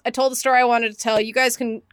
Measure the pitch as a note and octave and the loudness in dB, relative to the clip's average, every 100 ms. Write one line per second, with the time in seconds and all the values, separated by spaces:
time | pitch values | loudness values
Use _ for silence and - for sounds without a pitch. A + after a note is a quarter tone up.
0 | - B3 C4+ B3+ C4+ B3+ B3 A#3 A3+ G#3 | -6 -2 -2 0 0 2 4 2 0 -4
1 | A#3 A3 A3 A3+ C4 - A#3+ A3 - | -2 0 0 0 0 0 -4 -6 -12